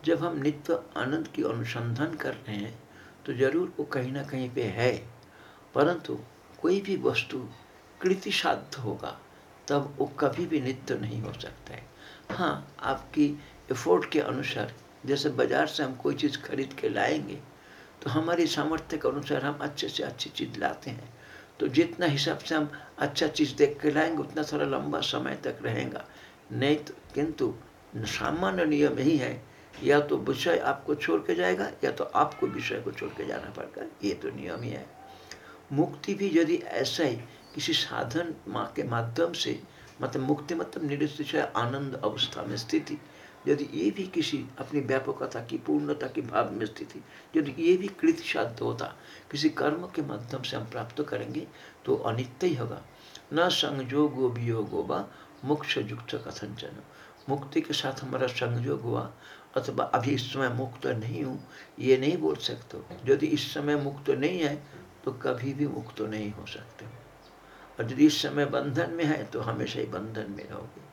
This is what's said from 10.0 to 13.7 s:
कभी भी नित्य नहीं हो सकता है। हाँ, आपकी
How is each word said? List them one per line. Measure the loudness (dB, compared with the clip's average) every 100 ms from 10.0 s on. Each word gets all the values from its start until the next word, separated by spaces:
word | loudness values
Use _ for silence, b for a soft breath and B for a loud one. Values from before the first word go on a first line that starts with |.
| -2
कभी | 2 2 2 0
भी | 0
नित्य | 0 -4 -4
नहीं | -2 -2 -4
हो | -6
सकता | -8 -10 -12 -14
है। | -14 -16 B B B -10
हाँ, | -2 -2 -2 -8 -6
आपकी | -4 -4 -4 4 4 2 B B -6